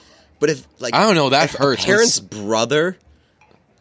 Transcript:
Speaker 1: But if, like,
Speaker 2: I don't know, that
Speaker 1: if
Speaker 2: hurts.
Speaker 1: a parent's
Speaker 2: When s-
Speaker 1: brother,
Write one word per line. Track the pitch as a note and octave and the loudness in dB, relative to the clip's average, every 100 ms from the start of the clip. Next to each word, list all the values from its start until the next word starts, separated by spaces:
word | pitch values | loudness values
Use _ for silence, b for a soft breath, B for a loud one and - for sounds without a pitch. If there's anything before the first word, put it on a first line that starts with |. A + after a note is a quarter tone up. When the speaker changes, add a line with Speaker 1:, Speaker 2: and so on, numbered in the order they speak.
| b b b _ | b b b _
Speaker 1:
But | D3 | -2
if, | C3+ - _ | -2 -10 _
like, | B2 B2 | -4 0
Speaker 2:
I | |
don't | G#3+ F3 | 2 2
know, | C3+ | 2
that | C3+ D#3+ | 2 0
Speaker 1:
if | - | 0
Speaker 2:
hurts. | C#3 A#2 | 0 0
Speaker 1:
a | - | 0
parent's | G#3 A#3 - | 2 2 0
Speaker 2:
When | F#2+ G#2+ | -6 -10
s- | G2+ | -4
Speaker 1:
brother, | A2 A#2 D3 F3 F3+ _ _ _ _ _ _ _ _ | -2 0 0 -2 -6 _ _ _ _ _ _ _ _